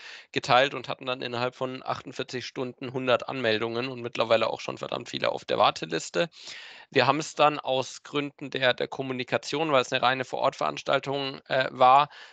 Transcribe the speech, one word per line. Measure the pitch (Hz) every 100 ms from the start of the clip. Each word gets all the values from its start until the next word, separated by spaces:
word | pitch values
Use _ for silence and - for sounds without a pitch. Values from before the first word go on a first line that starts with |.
| - - -
geteilt | - - 123 139 135
und | 120
hatten | - 131
dann | 127
innerhalb | 127 117 123 -
von | 131 131
achtundvierzig | 139 123 - 127 - 127 -
Stunden | - 127 - 131
hundert | 131 131 120 -
Anmeldungen | 131 120 107 117 117 131
und | 127
mittlerweile | 117 - 117 113 110
auch | -
schon | - 131
verdammt | - - -
viele | - -
auf | - -
der | 113
Warteliste. | 117 - 165 160 - 175 170 - - - - - -
Wir | 131 123
haben's | 143 151
dann | - 147 147
aus | - 131 123 -
Gründen | - 147 143 - 139
der, | 131 131 120
der | 139
Kommunikation, | - 135 127 123 120 - 147 160
weil | 135
es | 120
eine | 131
reine | 120 131 127
Vorortveranstaltung, | 123 123 - 151 143 - 139 139 139 135 143 -
äh, | 139 131
war, | 127 127 135 147 - -